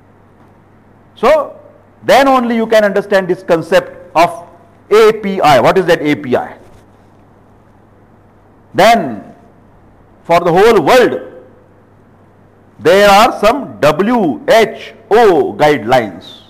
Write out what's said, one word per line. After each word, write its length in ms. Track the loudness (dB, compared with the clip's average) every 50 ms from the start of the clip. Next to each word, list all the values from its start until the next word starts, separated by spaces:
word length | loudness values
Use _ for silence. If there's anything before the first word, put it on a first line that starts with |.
| _ _ _ _ _ _ _ _ _ _ _ _ _ _ _ _ _ _ _ _ _ _ _
So 420 | -2 0 2 2 2 0 -6 -12 -18 -20 -20 -20 _ _ _ _ _ -2
then 240 | 0 2 2 2 2
only 260 | 0 0 -2 -2 -4
you 120 | -4 -2
can 180 | 0 0 0 0
understand 420 | 0 -2 -4 -4 -2 -2 -2 -2
this 160 | -2 -6 -6 -2
concept 720 | -2 -2 -2 -2 -2 -2 -2 -2 -4 -12 -20 -20 -6 -2
of 320 | 0 0 0 -2 -8 -16 -20 -20 _ _ _ _ _ _ _
A 240 | 2 2 4 2 2
P 260 | 0 -6 -8 -6 -2
I. 180 | 0 2 2 2
What 160 | 2 2 0
is 100 | 0 0
that 140 | 0 -2 -2
A 140 | 0 -4 -4
P 220 | -4 -4 -4 -4
I? 200 | -4 -6 -8 -14 -20 -20 -20 -20 -20 _ _ _ _ _ _ _ _ _ _ _ _ _ _ _ _ _ _ _ _ _ _ _ _ _ _ _ _ _ _ _ _ _ _ _ _ _ _ -2
Then 600 | 0 2 2 2 2 0 -6 -10 -14 -16 -20 -20 -20 _ _ _ _ _ _ _ _ _ _ _ _ _ _ _ _ _
for 160 | -2 -2 0
the 120 | 0 0 2
whole 280 | 2 4 4 4 2
world, 420 | 2 2 2 2 2 0 -2 -6 -12 -14 -20 -20 -20 -20 _ _ _ _ _ _ _ _ _ _ _ _ _ _ _ _ _ _ _ _ _ _ _ _ _ -4
there 320 | 0 2 2 4 4 4
are 260 | 4 4 4 2 0 -2
some 400 | -2 -2 -2 -2 -8 -12 -8 -2
W 600 | -2 -2 0 -2 -2 -2 -2 -2 -2 -4 -4 -6 -2 0
H 460 | 2 2 2 0 -4 -12 -18 -20 -20 -20 -6 -2
O 440 | 0 2 4 4 2 2 0 -4 -2
guidelines. 880 | -2 0 0 0 -2 -2 -2 -2 -2 -2 -4 -10 -16 -20 -20 -20 -20 -20